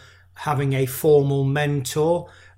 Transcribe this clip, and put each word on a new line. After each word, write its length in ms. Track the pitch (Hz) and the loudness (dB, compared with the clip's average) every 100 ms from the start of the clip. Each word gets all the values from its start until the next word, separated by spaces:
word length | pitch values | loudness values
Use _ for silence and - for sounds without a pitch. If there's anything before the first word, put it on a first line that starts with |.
| - - - | -20 -20 -20
having 380 | - 151 143 139 | -10 -6 -2 -2
a 140 | 135 131 | 0 -2
formal 580 | - 160 147 139 139 | 0 4 4 4 0
mentor. 840 | 135 147 147 143 131 151 160 175 170 - - | 0 0 -2 -2 -4 -2 0 -2 -4 -20 -20